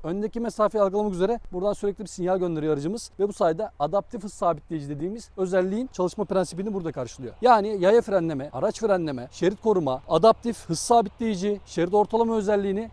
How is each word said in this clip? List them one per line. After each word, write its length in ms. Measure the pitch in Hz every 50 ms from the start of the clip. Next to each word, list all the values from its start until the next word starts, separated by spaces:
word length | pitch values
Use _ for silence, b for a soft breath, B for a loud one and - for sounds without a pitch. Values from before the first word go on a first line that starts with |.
| -
öndeki 360 | 156 180 202 208 220 - 233
mesafeyi 420 | 233 226 - - 214 196 - 214
algılamak 320 | 202 190 185 208 208 214 185
üzere 260 | 170 185 196 240 226 - -
buradan 220 | 180 180 185 208 208
sürekli 300 | - - 202 196 - 214
bir 60 | -
sinyal 280 | - - 175 180 185 190
gönderiyor 360 | 180 175 165 156 147 156 151
aracımız. 380 | 139 143 165 208 233 - - - -
Ve 80 | 196 202
bu 60 | -
sayede 360 | - 202 165 160 165 220 - - -
adaptif 440 | - - 156 202 190 - - 226 180
hız 100 | 208 -
sabitleyici 560 | - 202 170 165 147 - - 165 156 143 139
dediğimiz 400 | 147 143 156 185 208 233 - - - 202
özelliğin 500 | 185 185 185 185 185 190 196 220 254 262
çalışma 380 | - - 185 180 - - 208
prensibini 480 | - 190 190 180 - - 165 196 220 202
burada 180 | 196 170 160
karşılıyor. 420 | - 143 127 117 - - 131 120 - -
Yani 360 | 208 247 240 214 196 214 220 196
yaya 220 | 175 190 220 240
frenleme, 480 | 226 - 196 190 165 165 156 135 135 147 -
araç 260 | 127 160 165 - -
frenleme, 480 | 226 214 196 180 165 156 139 123 120 -
şerit 300 | - - 165 180 208 -
koruma, 400 | - 226 208 185 160 135 127 131 - -
adaptif 600 | - 165 170 226 220 - - 233 226 - - -
hız 100 | 165 -
sabitleyici, 800 | - - 240 233 220 208 - - 233 226 214 175 180 208 208 196 -
şerit 280 | - - 175 165 180 185
ortalama 420 | 208 208 - 220 220 233 226 226
özelliğini 540 | 220 202 196 214 202 196 196 190 202 226 220